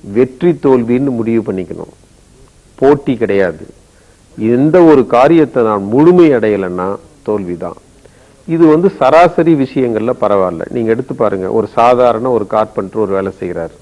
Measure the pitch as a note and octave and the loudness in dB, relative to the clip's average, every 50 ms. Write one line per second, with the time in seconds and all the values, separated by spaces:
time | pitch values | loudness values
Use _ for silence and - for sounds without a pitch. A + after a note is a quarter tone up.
0 | _ G2+ G2+ G#2+ B2+ B2+ - - - F3 E3+ C#3+ - C#3+ C3+ B2 A#2 A2+ B2 B2 | _ -6 0 0 0 0 -2 -4 -2 -2 -2 0 0 2 2 2 2 0 -2 -2
1 | C#3 C#3+ B2+ A#2 A2+ A2 A2+ A2+ G#2+ - G2+ F#2+ F#2 E2 E2+ E2 E2 - - _ | -2 -2 -4 -4 -4 -2 -2 -2 -2 -4 -6 -8 -8 -10 -12 -14 -14 -18 -18 _
2 | _ _ _ _ _ _ _ _ - _ _ _ _ _ _ - - C3+ D3 C#3+ | _ _ _ _ _ _ _ _ -20 _ _ _ _ _ _ 0 2 2 2 2
3 | C#3+ - C3+ G#2+ A#2 G2+ G2 G2 F#2+ F2+ E2 D#2 - - - _ _ _ _ _ | 0 -6 -4 -4 -2 -2 0 0 0 -2 -4 -8 -16 -20 -20 _ _ _ _ _
4 | _ _ _ _ _ _ _ - A2 A2 A#2+ B2 C#3 D#3 D#3 F3+ F3 E3+ D3+ C3+ | _ _ _ _ _ _ _ -6 -2 0 0 2 2 2 4 4 6 6 6 4
5 | B2 - - A#2 B2+ D3 E3 E3 D#3 C3 - C3 A#2 A2 G#2+ G#2 G2 G2 G#2+ C3 | 4 2 2 2 4 4 4 2 2 2 0 -2 0 0 0 -2 -4 -2 0 2
6 | D3+ E3+ F3+ F3+ F3 D#3 C#3 A#2+ G#2+ G#2+ G#2 G2 F#2+ F2+ F2+ F2+ F2+ F#2+ G2+ G2+ | 4 4 6 6 4 4 4 2 0 0 0 -2 -2 -6 -6 -6 -6 -6 -8 -10
7 | - - _ _ _ - G#2+ G#2 G2 F2 F2+ E2 F2 F2 - - _ _ _ _ | -12 -20 _ _ _ -6 -6 -6 -4 -8 -10 -10 -10 -12 -14 -16 _ _ _ _
8 | _ - _ _ _ _ _ _ _ - D#3+ E3 E3+ D#3+ D3+ D#3+ F3 G3 F#3+ - | _ -20 _ _ _ _ _ _ _ -6 0 2 4 4 4 4 2 -2 -2 0
9 | C#3 C3 C#3+ D#3+ F3 F3 E3 - E3 D#3 E3 C#3+ C3+ B2+ - C#3+ C3 A#2+ A2+ G#2+ | 0 2 4 4 4 4 2 0 0 2 2 0 0 -4 -2 -4 -2 -2 -2 -4
10 | G#2+ A#2+ B2+ - - G#2 G2+ G2 F#2+ F#2 F2 E2 F2 - - B2 A#2 A2 A2+ A2+ | -4 -4 -4 -4 -2 -2 0 0 0 -2 -4 -6 -10 -8 -6 -6 -2 -2 -2 -4
11 | C3 - C3 B2 A#2+ G#2 G2 F#2+ F#2 F#2+ A2 A2+ G#2 G#2 - - A#2+ B2 B2+ A#2+ | -4 -10 -6 -4 -2 -2 -2 -4 -6 -4 -4 -4 -4 -4 0 0 2 2 4 4
12 | B2+ B2 A#2 A2 A#2 C3 B2+ A2+ G#2 F#2+ - G#2+ A2 G#2+ - - G2+ F#2+ F#2 A2 | 2 2 0 0 -2 -2 -2 -2 -4 -2 -2 -2 -2 -2 -4 -10 -10 -8 -4 -4
13 | A2 F#2+ G2 F#2+ F#2+ G2 F#2+ - - F2+ F2 E2+ E2 E2 - _ | -4 -2 -2 -4 -4 -6 -8 -8 -10 -10 -8 -8 -10 -10 -12 _